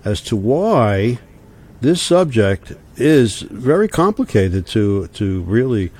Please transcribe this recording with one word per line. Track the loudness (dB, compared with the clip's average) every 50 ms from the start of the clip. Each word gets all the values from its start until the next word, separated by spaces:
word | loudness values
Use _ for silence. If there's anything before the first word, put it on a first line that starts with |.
| -6
as | -6 -6 -4
to | -4 -4 -4
why | -2 0 0 0 0 0 0 2 2 2 2 0 0 0 -2 -2 -4 -10 -16 -20 -20 -20 -20 -20 -20 -20 -20 -10 -2
this | 0 0 0 0
subject | 0 2 2 2 2 2 2 2 2 2 0 -2 -6 -12 -20 -20 -20 -18 -6
is | -2 2 4 4 4 4 2 0 -6
very | -12 -14 -12 -4 0 0 2 2 0
complicated | 0 0 0 0 2 0 -2 -2 0 0 2 2 2 0 -2 -4 -2
to, | -2 0 0 0 0 -2 -4 -6 -8
to | -6 -4 -4 -2 -4
really | -4 -2 0 0 0 0 0 -2 -2 -4 -8 -14